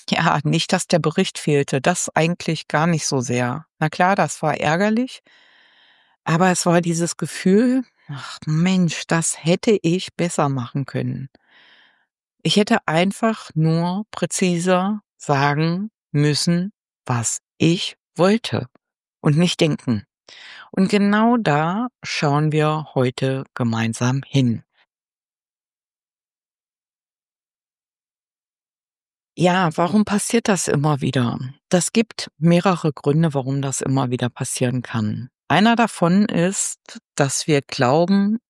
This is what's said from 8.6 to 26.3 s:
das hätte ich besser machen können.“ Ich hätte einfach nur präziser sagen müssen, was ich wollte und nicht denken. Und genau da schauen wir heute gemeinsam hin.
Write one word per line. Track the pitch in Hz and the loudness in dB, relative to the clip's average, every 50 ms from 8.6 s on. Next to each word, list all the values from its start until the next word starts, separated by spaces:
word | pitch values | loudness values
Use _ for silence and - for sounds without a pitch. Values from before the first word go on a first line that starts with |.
| 170 185 190 185 180 160 - - - - | 2 2 2 2 2 2 0 -4 -4 -2
das | 170 165 165 - - - | -2 0 0 -2 -4 -2
hätte | - 160 180 190 - 254 214 185 | 0 0 0 2 2 2 2 2
ich | - 165 170 185 - - - | 2 0 0 0 -2 -6 -6
besser | - 170 175 - - 160 143 | -4 -4 -2 0 0 0 0
machen | 139 131 120 - - 143 135 | 0 -4 -6 -6 -6 -6 -6
können.“ | - - 127 127 127 127 - 135 - - _ _ _ _ _ _ _ _ _ _ _ _ _ _ _ _ _ _ _ _ _ - 160 | -4 -6 -6 -4 -4 -6 -8 -10 -12 -16 _ _ _ _ _ _ _ _ _ _ _ _ _ _ _ _ _ _ _ _ _ -4 0
Ich | - 202 | 2 2
hätte | 214 - 233 202 - - | 2 2 2 0 0 0
einfach | 156 160 180 196 202 - - 226 220 - - - - | 0 2 2 0 0 -2 -2 -2 -2 -4 -8 -8 -4
nur | 156 160 160 160 165 170 175 180 202 214 - | 0 0 2 2 0 0 -2 -2 -4 -6 -10
präziser | - - 185 170 - - 190 180 175 170 170 185 185 180 180 196 214 208 - _ _ _ | -8 -6 -6 -6 -2 -2 0 0 0 0 2 2 2 2 2 0 -2 -4 -6 _ _ _
sagen | - - 147 135 139 143 143 147 160 165 170 185 208 220 - _ _ _ | -4 -2 0 2 2 2 2 0 0 0 -2 -2 -4 -8 -12 _ _ _
müssen, | - 147 147 151 147 143 - 170 170 175 180 202 - _ _ _ _ _ _ | -2 0 0 2 0 0 0 0 0 0 0 -4 -8 _ _ _ _ _ _
was | - 123 120 113 - - - - _ _ - | -4 -4 -2 -2 -4 -6 -8 -10 _ _ 0
ich | - 160 170 202 - - - - _ _ _ | 0 2 2 0 -2 -8 -10 -14 _ _ _
wollte | - 165 190 208 226 - - - 107 127 - _ _ _ _ _ _ _ _ _ _ | 0 2 2 2 0 0 -4 -4 -4 -4 -6 _ _ _ _ _ _ _ _ _ _
und | - 156 147 | -2 0 2
nicht | 156 175 175 - - | 2 2 0 0 0
denken. | 170 156 147 - - - 117 101 - _ _ _ _ - - - - - - - - - | 0 0 0 -2 -2 -2 -2 -2 -4 _ _ _ _ -20 -20 -20 -20 -20 -20 -20 -20 -8
Und | - - 190 180 | -2 0 0 2
genau | - 208 202 202 202 214 220 233 240 240 | 2 2 2 4 4 4 4 4 4 2
da | 214 - 143 147 156 165 180 214 247 247 - _ - | 2 2 2 2 2 0 -2 -2 -4 -6 -8 _ -12
schauen | - - - - 147 139 147 156 156 | -8 -6 -2 0 0 2 2 2 2
wir | 147 156 151 156 156 156 151 - - | 2 2 2 2 0 -2 -4 -4 -2
heute | 139 127 127 127 - 135 135 131 131 135 - _ | 0 0 0 0 -2 -4 -2 -2 -4 -6 -10 _
gemeinsam | - 127 117 113 113 113 113 113 - 123 123 131 139 135 - | -4 -2 -2 0 0 -2 -2 -2 0 0 0 0 -2 -4 -2
hin. | - 139 131 120 113 - - _ _ _ _ _ _ _ _ _ _ _ _ _ _ _ _ _ _ _ _ _ _ _ _ _ _ _ _ _ _ _ _ _ | 0 2 2 2 0 -2 -6 _ _ _ _ _ _ _ _ _ _ _ _ _ _ _ _ _ _ _ _ _ _ _ _ _ _ _ _ _ _ _ _ _